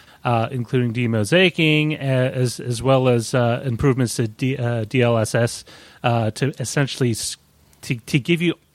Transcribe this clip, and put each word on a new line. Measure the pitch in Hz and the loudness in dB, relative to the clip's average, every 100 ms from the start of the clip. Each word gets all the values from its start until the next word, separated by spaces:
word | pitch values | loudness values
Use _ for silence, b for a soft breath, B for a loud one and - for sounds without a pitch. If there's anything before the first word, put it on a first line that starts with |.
| B B | B B
uh, | 127 117 113 | -2 0 0
including | 131 113 131 120 | -6 -2 -2 0
demosaicing, | 113 120 113 104 160 180 - 160 151 151 | -2 -2 0 2 4 4 2 2 2 0
uh, | 151 | -2
as, | 135 131 127 127 123 - | -2 0 0 0 -2 -2
as | 123 117 | -6 -2
well | 127 135 127 | 2 4 4
as, | 120 107 | 2 2
uh, | 131 120 120 | 0 2 0
improvements | 135 113 139 123 120 - | -4 0 2 2 0 0
to | 113 | -4
D-, | 107 131 131 | -2 -4 -2
uh, | 120 117 | -4 -4
D | 107 127 | -2 2
L | 120 113 | 4 2
S | 107 | 2
S, | 123 120 - - B B B | 0 0 -4 -18 B B B
uh, | 123 117 110 | 0 0 -2
to | - 139 - | -2 -4 -4
essentially | 123 - 135 - 127 | -4 -2 -2 0 -2
s-, | 110 - - _ _ _ _ | -2 -6 -12 _ _ _ _
to, | - 123 | -8 -8
to | - 151 | -2 -2
give | 113 170 | 0 0
you | 170 - _ | 0 -4 _